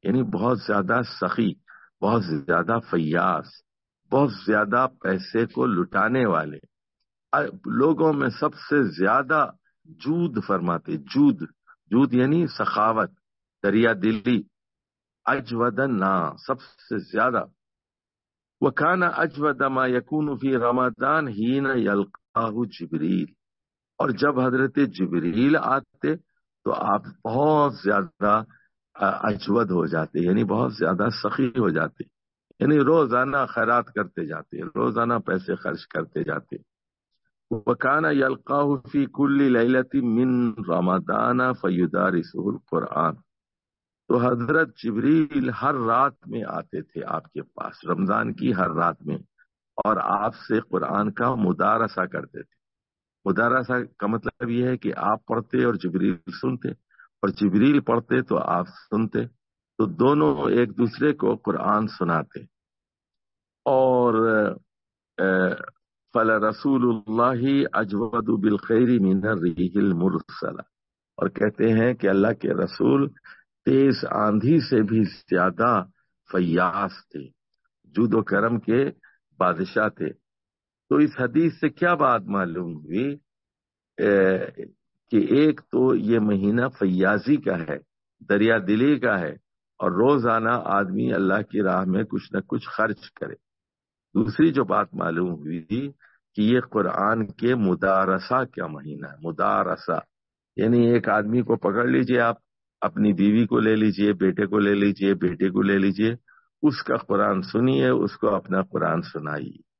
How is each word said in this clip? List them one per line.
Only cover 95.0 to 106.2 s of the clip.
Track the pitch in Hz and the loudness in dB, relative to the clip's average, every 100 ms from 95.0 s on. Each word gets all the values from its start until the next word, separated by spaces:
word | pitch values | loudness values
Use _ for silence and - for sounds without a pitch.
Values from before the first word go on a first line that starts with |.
| 85 82 90 | -4 -2 -2
ہوئی | 82 73 85 | -4 -8 -10
تھی | 80 110 143 139 _ _ _ - | -6 -6 -6 -12 _ _ _ -2
کہ | |
یہ | 107 127 | 2 2
قرآن | 123 110 92 - 98 113 107 | 0 -2 -2 0 0 0 -4
کے | - 117 127 | -2 -2 2
مدارسہ | 101 87 95 95 95 95 - 127 | 2 2 2 2 2 0 0 -2
کا | 131 - 87 | -2 -6 -10
مہینہ | 73 73 71 71 | -10 -12 -14 -14
ہے، | 143 | -12
مدارسہ، | 85 85 101 104 92 82 - 82 - _ _ _ _ - | -10 -2 0 0 -2 -4 -4 -6 -6 _ _ _ _ -2
یعنی | 107 120 120 | 2 4 6
ایک | 120 104 | 4 2
آدمی | 104 104 120 | 0 0 -2
کو | 110 113 | 0 0
پکڑ | - 98 120 | 0 0 0
لیجئے | 127 127 123 | 0 2 2
آپ، | 117 117 _ _ _ _ | 2 -2 _ _ _ _
اپنی | 107 - 104 | -6 0 0
بیوی | 90 101 107 113 | 4 4 4 2
کو | 120 | 2
لے | 110 110 | 2 2
لیجئے، | 107 92 104 | 2 2 0
بیٹے | 92 95 90 101 | 2 2 2 0
کو | 101 | 2
لے | 98 101 | 2 2
لیجئے، | 101 95 98 | 2 2 0
بیٹے | 95 90 87 95 | 2 0 0 -2
کو | 92 | 0
لے | 101 98 | 2 2
لیجئے، | 98 95 110 120 | 2 0 -2 -2